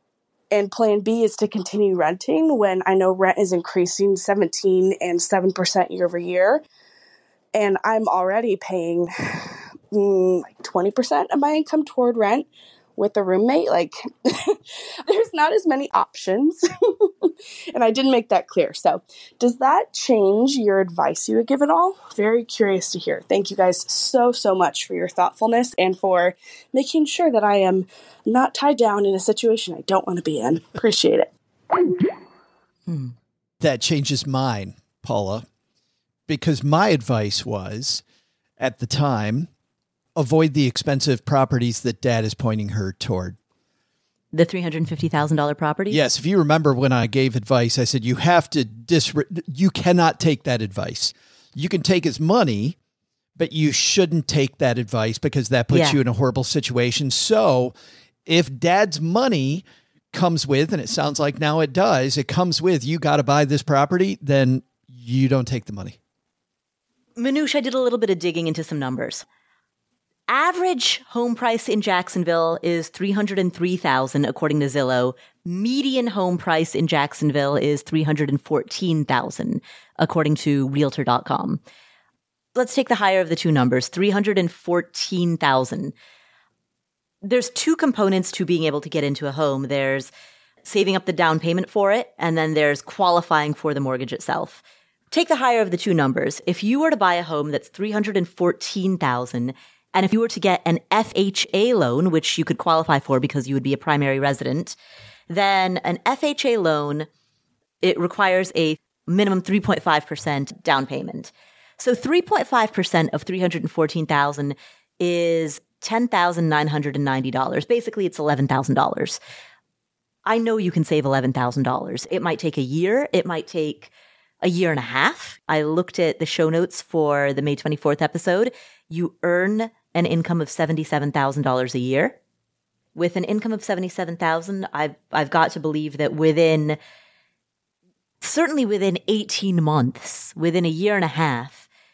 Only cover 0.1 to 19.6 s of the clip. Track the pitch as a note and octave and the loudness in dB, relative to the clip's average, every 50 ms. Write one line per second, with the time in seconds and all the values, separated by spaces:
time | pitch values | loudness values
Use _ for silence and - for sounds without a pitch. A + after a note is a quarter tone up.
0.1 | _ _ _ _ _ _ _ - G#3 G3+ G3+ F#3+ - - A3+ G#3+ G#3 G#3 F#3 A3 | _ _ _ _ _ _ _ -2 0 0 0 0 0 0 2 2 2 2 2 0
1.1 | A3+ A#3 A3+ G#3 - - G#3+ G#3+ - G3+ F#3 - - G#3 G#3 G3 F#3 F3 D3+ D#3 | 0 2 2 0 0 0 -2 -2 -2 -4 -6 -4 0 0 2 2 2 2 2 0
2.1 | F3+ F#3+ - - D#4 D#4+ D#4+ D#4 C#4+ A3+ G#3 G3 F#3 F#3 F#3 G3 F#3+ F#3+ F#3 F#3 | 0 -2 -2 0 0 2 2 2 2 2 2 2 0 0 0 2 2 4 4 2
3.1 | F#3 F#3+ F#3+ F#3 F3+ - G#3 F3+ F3+ E3+ - - - F#3 F3+ F3+ - - G3 G3+ | 2 4 2 2 4 2 2 0 0 -2 -2 -2 0 0 0 0 0 0 0 2
4.1 | G3 F#3+ - G#3 G3 G#3 F#3+ E3+ - - - F#3+ F#3 F#3 F#3 F#3+ F#3+ - - F3+ | 0 0 0 0 0 0 0 -2 -2 -2 0 2 4 4 4 2 2 0 -2 -2
5.1 | E3+ F3 - - G3+ F#3 F3+ G3 F#3 - F3+ - - F#3+ F3 - F3+ F3+ F3+ E3+ | -2 -2 -2 0 0 2 2 2 0 0 -2 0 0 0 0 0 -2 -2 -2 -2
6.1 | F3 F3 F3 F3+ F3+ F3+ F#3 G#3 C4+ D#4 - _ _ _ _ _ _ _ _ _ | -2 -4 -4 -2 0 2 2 2 2 0 -2 _ _ _ _ _ _ _ _ _
7.1 | _ _ _ _ _ _ _ _ - G#3+ G#3 G3+ F#3+ - - G#3+ A3 A3 A3 - | _ _ _ _ _ _ _ _ -2 0 2 2 0 0 0 0 0 0 0 0
8.1 | - F#3 F#3 F#3+ G3 A3+ A#3 A3+ G3 - - - F#3+ F3+ E3 E3+ E3+ F3 F3 E3+ | 0 0 0 0 0 0 0 -2 -2 -4 -4 -6 -4 -4 -2 -2 -2 -2 -2 -4
9.1 | - - - - - - - - - - - - - - _ - G#3 G#3 G3 G3+ | -6 -8 -8 -8 -8 -10 -12 -14 -16 -18 -18 -20 -20 -20 _ -4 0 0 2 2
10.1 | G3 F#3 F#3 F#3 F3+ E3+ - - _ - - - - F#3 F#3 G3+ - B3+ A#3+ - | 4 2 2 2 2 0 -2 -6 _ -18 -10 -4 -2 0 0 0 0 -2 0 0
11.1 | D4+ - - - C#4+ C#4+ C#4+ D4 D4+ D#4 D4+ - D#4+ D#4 D4 - - B3+ B3 A#3+ | 0 0 0 0 0 0 0 2 2 0 0 0 -2 -2 -2 -2 0 0 0 2
12.1 | A#3 A#3 G#3+ G3+ A#3 C#4+ - _ _ - - - - _ _ _ _ - G3+ G#3 | 2 2 2 2 2 0 -2 _ _ -20 -20 -20 -20 _ _ _ _ -2 -2 0
13.1 | - G#3+ G3 F#3 F#3 F#3+ A3 B3 C#4 E4 E4+ - - F3 E3+ D3+ - - - B3+ | 0 0 0 2 2 2 2 2 2 2 2 2 2 0 0 -2 -6 -12 -14 -14
14.1 | - _ - C#4+ - - - G4 G4+ - _ - - - - - - - - - | -8 _ -2 -2 -2 -2 -2 -2 -2 -2 _ -18 -16 -16 -14 -14 -14 -6 -2 0
15.1 | G4 G#4+ A4+ - - D4+ D4+ E4 G#4+ G#4 F#4 D#4+ C4+ C4+ C#4 - - - - - | 2 2 0 0 0 0 2 2 2 2 2 0 0 0 0 0 0 0 0 0
16.1 | - - - F#3 F#3+ A#3 C#4+ D#4+ D#4+ - F4 E4+ - - B4 G#4+ - - G#4 - | -4 -6 -2 -2 0 2 2 2 0 0 -2 -2 0 2 0 2 2 2 2 0
17.1 | - - - E4 - - - - - - - - - B3 A#3 A3+ A3 C4+ C4+ C4+ | 0 0 -2 -2 -2 -4 -18 -20 -18 -16 -12 -6 -2 0 2 2 2 2 2 4
18.1 | C4 A#3+ A3+ - G3+ F3 - - - F#3 D3+ - - - - E3+ D3 - - _ | 2 2 2 2 0 0 0 0 0 0 0 0 -2 -2 0 0 0 0 -4 _
19.1 | - - - - _ - A#3+ B3 A#3 B3+ | -20 -20 -20 -20 _ 0 0 0 2 2